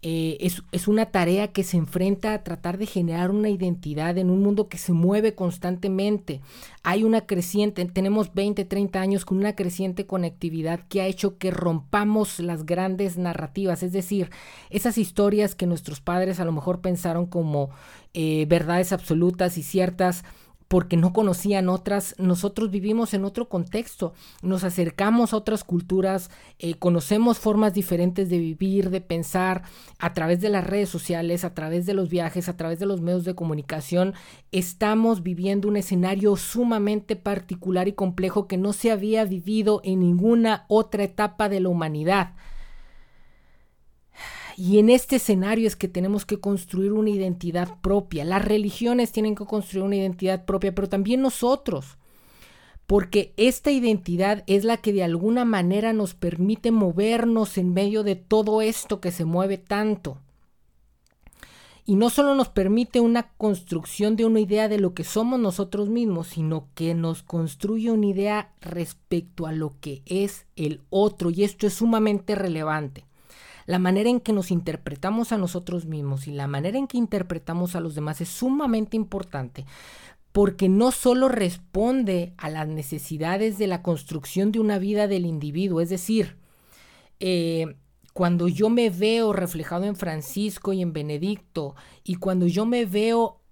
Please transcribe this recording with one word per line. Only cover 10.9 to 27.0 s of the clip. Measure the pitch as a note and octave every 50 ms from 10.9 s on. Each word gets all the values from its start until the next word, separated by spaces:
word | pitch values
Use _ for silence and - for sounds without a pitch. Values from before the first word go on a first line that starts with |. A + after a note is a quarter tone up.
| - G3+
ha | F#3+
hecho | F#3+ F#3+ F#3 - G3 F#3 -
que | - F#3
rompamos | F3 - F3 F3 E3 D#3+ C#3 - - G#3 G#3 G#3 G#3+ G#3+ G#3+ G3+ - -
las | E3+ F3 E3+ D#3+ D#3
grandes | D#3 F3 F3 F#3 F#3+ F#3 F3 G3+ F#3+ F3 F3
narrativas, | F3+ F3 E3 D#3+ D#3 D3+ - G3 G3 F#3+ E3+ E3 F#3
es | F3+ F3
decir, | G3 F3+ F3+ G3+ G3+ F3 - - - - - - - - -
esas | - G3+ - A#3+ A3 A#3
historias | G#3+ - - - G3+ G3+ G3+ G#3 G#3 G3+ G3+
que | - F#3
nuestros | F3+ F3 D#3 - - D#3 C#3
padres | - - F3 F3+ F#3 F#3+ F#3 E3+
a | F3
lo | E3 E3
mejor | D3+ C#3 - F3+ F3+
pensaron | F3+ F#3 F3+ F3 - F3 E3 E3+ F3
como, | F3 F3+ F3 E3 D#3 D3 C#3+ C#3 C3+ C3+ - - - - - - - _
eh, | - D#3+ D#3 D#3 D#3 D#3
verdades | D3 F3 E3+ E3 D#3 E3+ F3+ F#3 F3+ F#3+
absolutas | F3+ - - E3 D#3+ F3 F3+ F3+ F3+ F#3 F3+ F3+ E3+
y | D3
ciertas, | - - F#3+ F#3 F3+ F3+ - F#3 F3+ F3 F3+ - - - - - - _ _ - _
porque | F#3 F3+ F3 F3+ F3
no | E3+ E3 F#3 F3+
conocían | G#3+ A3 G3+ F3+ F3+ - G3+ G3+ G3 F#3+ F3+
otras. | F#3 F#3 - - G3+ G3+ F#3+ - - -
Nosotros | F#3 F#3 F3+ F3 F3+ G3+ G3+ - A3 G#3+ F#3
vivimos | G3+ F3+ G#3 A3 A3+ A#3 A3 -
en | G3 F#3+
otro | G3 G3 - A#3+ -
contexto, | - F#3 E3+ F3 - G#3 A#3 - - - - E3 - - - - - - -
nos | F3+ F#3+ F#3 F#3
acercamos | F#3 F3 F#3 F3 E3+ - - G3 G#3 A3+ A#3+ A#3+ G#3+ -
a |
otras | G#3+ G#3+ - G#3+ G3+ -
culturas, | - F3+ F3 F3 F3+ F#3 F#3+ F#3 F#3+ F#3+ F#3+ F3+ - - - - - - -
eh, | - E3+ E3
conocemos | - - F3+ F3 E3+